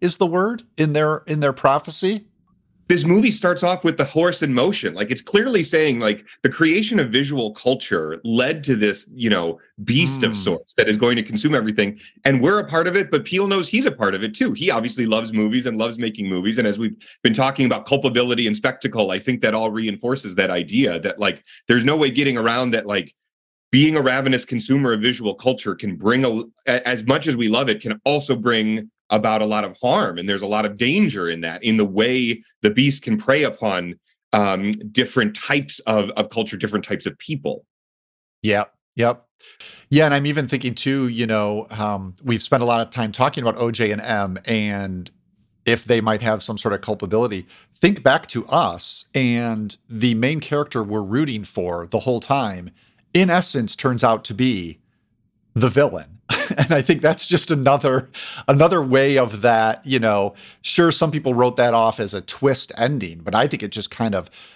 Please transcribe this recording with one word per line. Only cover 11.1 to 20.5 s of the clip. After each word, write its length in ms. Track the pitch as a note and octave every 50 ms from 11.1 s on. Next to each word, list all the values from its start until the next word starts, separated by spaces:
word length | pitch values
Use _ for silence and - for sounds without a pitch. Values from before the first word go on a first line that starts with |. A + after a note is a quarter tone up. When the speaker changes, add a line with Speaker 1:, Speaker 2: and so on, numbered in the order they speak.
| B2
Speaker 2:
to 60 | A#2+ G#2+
consume 320 | A2 A2+ G#2+ A2 D3+ D3+
everything. 440 | C3 G#2+ A2 G#2+ G#2+ G#2 G2 G#2 - - - _ _ -
And 160 | C#3+ C#3 B2+ A#2+
we're 160 | D#3+ G3+ G#3
a 80 | -
part 200 | - C#3+ E3 E3+
of 80 | F3+ F3
it, 160 | G3 F#3+ C#3+
but 140 | E3 D3 A2
Peele 220 | - F3 F#3 G3
knows 240 | G3 G3 G3 F3 -
he's 160 | - A3+ C4
a 40 | -
part 240 | - - A2 G2 F#2+
of 80 | F#2+ G#2
it 120 | A2+ -
too. 180 | - C4 A#3+ -
He 180 | G#2+ - F#3
obviously 360 | C3 A2+ A2 A#2+ A2 - B2
loves 260 | A2+ G#2+ A2 A2+ A2+ A2
movies 320 | A2 G#2+ G#2+ A2+ B2+ A#2+
and 140 | B2+ A2 G#2+
loves 200 | A2 A#2 A#2 A2+
making 300 | A#2+ A2 G#2+ - G#2 F#2+
movies. 300 | F#2+ F2+ F2+ G#2 A2+ A#2
And 100 | A2+ G#2
as 100 | G2+ G#2
we've 180 | A#2 G#2+ G#2+ - - - - _ -
been 100 | B2 A2
talking 320 | A#2+ C3 C3+ C3+ - C3+
about 220 | B2 B2 G#2+ -
culpability 600 | - C#3+ C#3 - C3 A#2 A#2+ B2 B2 B2 A#2 A#2+
and 80 | A2 G#2
spectacle, 560 | G#2+ - C3 C3 - - B2+ G#2+ A#2 G#2 F#2+
I 80 | F#2 F#2
think 220 | - - B2+ B2
that 140 | A#2+ A2 G#2+
all 160 | A2 A2+ A2
reinforces 640 | G#2 A2 A2+ A2 G2 - - A#2+ C3 C#3 - G#2 F2+
that 160 | F#2+ F#2+ F2+